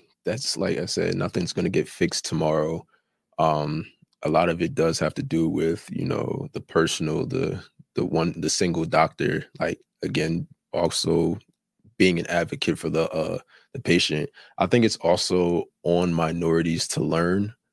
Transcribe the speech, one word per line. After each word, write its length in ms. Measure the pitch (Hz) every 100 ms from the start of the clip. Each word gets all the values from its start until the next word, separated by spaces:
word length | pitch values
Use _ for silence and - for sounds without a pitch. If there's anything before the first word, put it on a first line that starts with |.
| _ _
that's, 320 | - - - -
like 220 | 92 -
I 80 | 85
said, 300 | - 90 90
nothing's 360 | 92 - -
gonna 160 | - 90
get 180 | 92 -
fixed 380 | - 85 - -
tomorrow. 600 | 80 78 78 78 82 - _ _ _ _ -
Um, 480 | 80 76 76 78 - _ _ _
a 80 | -
lot 180 | 78 87
of 120 | 85
it 120 | 85
does 240 | - 82 80
have 140 | 76 -
to 80 |
do 240 | 69 80 82
with, 400 | 78 80 87 -
you 140 | - -
know, 420 | - - - -
the 60 | -
personal, 680 | - 85 82 - 78 80 85
the, 380 | 85 85 - - _ -
the 100 | - -
one, 340 | 80 85 -
the 100 | -
single 340 | - 90 - 113
doctor, 600 | - 156 - 165 160 - -
like, 200 | 82 - _ _
again, 460 | - - 160 160 - _ _
also 640 | - 85 - 85 82 82 85 _ _ _ _ _ _
being 200 | 92 85
an 60 | 85
advocate 500 | 87 82 73 - 76
for 120 | 82
the, 200 | 78 80
uh, 260 | 80 80 82 - _ _
the 60 | -
patient. 500 | - 87 - 76 - - - -
I 80 | 98
think 180 | 123
it's 120 | 113 -
also 680 | 85 87 - 90 87 87 - _
on 300 | - 87 90
minorities 720 | 85 80 85 85 82 82 80 -
to 100 | -
learn 520 | 76 80 87 95 104 - _